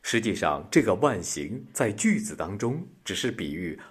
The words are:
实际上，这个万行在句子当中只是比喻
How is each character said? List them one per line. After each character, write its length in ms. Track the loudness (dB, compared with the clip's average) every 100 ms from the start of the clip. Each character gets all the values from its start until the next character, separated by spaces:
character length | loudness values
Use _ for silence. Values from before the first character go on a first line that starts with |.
| 2
实 140 | 0
际 140 | 2
上， 340 | 2 2 0 4
这 120 | 4
个 140 | 6 4
万 260 | 4 2
行 420 | -4 -6 -6 -8 -8
在 180 | -2 0
句 280 | 2 2 2
子 160 | -2 -6
当 220 | -6 -2
中 260 | -2 -2 -8 -14
只 100 | -6
是 160 | -2 -2
比 240 | -4 -6
喻 240 | -4 -6 -8 -14